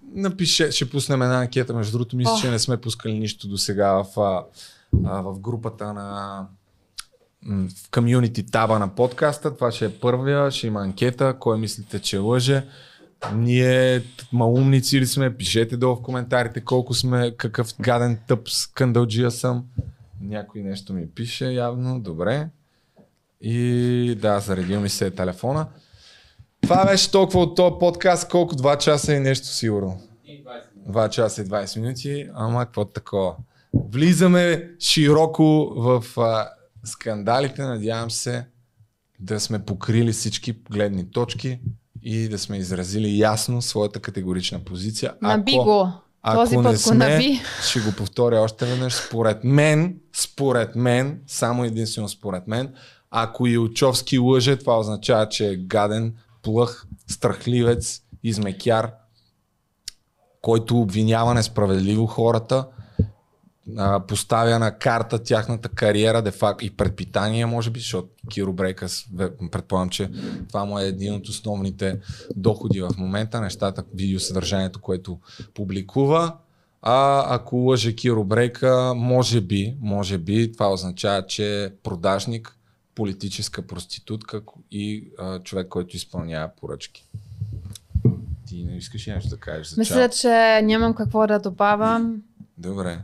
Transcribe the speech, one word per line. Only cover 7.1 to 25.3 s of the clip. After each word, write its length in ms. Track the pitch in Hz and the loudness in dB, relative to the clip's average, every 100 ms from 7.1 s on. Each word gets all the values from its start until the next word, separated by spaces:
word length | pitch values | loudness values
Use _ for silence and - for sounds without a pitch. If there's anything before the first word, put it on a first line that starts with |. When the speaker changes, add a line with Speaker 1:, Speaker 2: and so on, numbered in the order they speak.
| _ _ _ | _ _ _
Speaker 1:
м, 260 | - 98 92 92 | -6 -4 -4 -6
в 140 | - | -4
комюнити 520 | - 117 127 120 117 | 0 4 4 2 -2
таба 340 | 98 117 110 110 | -2 0 2 2
на 100 | 98 | 0
подкаста. 680 | - 123 127 151 143 156 | 0 0 2 -2 0 -6
Това 180 | 127 120 | -2 -2
ще 120 | - | -2
е 60 | 110 | -6
първия, 600 | - 123 127 135 143 143 | -2 -2 0 0 0 0
ще 160 | 135 113 | -2 -4
има 160 | 104 | -4
анкета. 520 | 98 95 123 123 135 | -4 0 -2 2 0
Кой 240 | 131 120 110 | 0 0 0
мислите, 400 | 110 - 101 101 | -2 -8 -10 -8
че 200 | - 98 | -4 -2
лъже? 480 | 104 127 123 139 135 - - - - _ - | 2 2 2 0 -2 -16 -20 -20 -20 _ -6
Ние 680 | 107 117 123 127 127 127 127 113 - - | 0 2 4 4 4 4 2 -2 -16 -4
малумници 680 | 120 117 123 135 135 123 139 | 2 4 6 6 4 4 2
ли 60 | 127 | 2
сме? 300 | - 131 120 | 2 0 -2
Пишете 400 | 90 110 113 120 | 0 0 0 2
долу 180 | 127 120 | 0 0
в 60 | |
коментарите 580 | 120 127 123 127 117 117 | -4 -8 0 0 0 -4
колко 340 | - 127 127 | 0 0 0
сме, 360 | 120 127 123 120 | -2 0 0 0
какъв 440 | 117 117 107 117 - | -2 -6 -4 -6 -2
гаден 380 | 123 120 120 113 - | 0 2 2 -2 0
тъп 200 | 120 - | -2 0
скандалджия 800 | - - - 127 120 120 110 123 | -6 -6 0 2 4 2 2 0
съм. 340 | 120 123 123 123 - - - - - | 0 -2 -2 -4 -8 -8 -14 -20 -14
Някой 400 | 98 104 101 107 | -10 -8 -10 -10
нещо 300 | 98 98 - | -8 -10 -8
ми 160 | 95 80 | -8 -8
пише 380 | - 120 - 131 | -8 -8 -6 -4
явно, 540 | 127 120 123 127 127 | -2 -2 -4 -4 -4
добре. 480 | 98 80 95 135 156 _ _ _ _ _ _ _ _ _ | -6 -4 0 0 -4 _ _ _ _ _ _ _ _ _
И 180 | 110 117 123 120 123 123 120 | -4 0 2 2 2 2 0
да, 260 | 113 107 101 | 0 0 0
заредил 400 | 95 92 90 101 | 0 -2 -2 -2
ми 80 | 101 | -2
се 180 | - 98 | -2 -4
е 40 | |
телефона. 560 | 90 92 | -2 -4